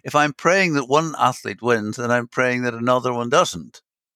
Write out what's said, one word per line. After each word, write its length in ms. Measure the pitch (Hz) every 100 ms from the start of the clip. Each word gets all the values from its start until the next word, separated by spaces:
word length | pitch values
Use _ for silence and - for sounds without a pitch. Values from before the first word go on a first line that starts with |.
if 100 | 135
I'm 200 | 147 147
praying 400 | - 165 190 180 143
that 100 | 123
one 280 | 147 160 -
athlete 440 | 127 - 107 98
wins, 340 | 120 113 107 107
then 140 | 120
I'm 160 | 120 117
praying 340 | - 127 123
that 120 | 123 117
another 360 | 120 127 127
one 160 | 120 120
doesn't. 520 | 156 175 87 64 - _ _ _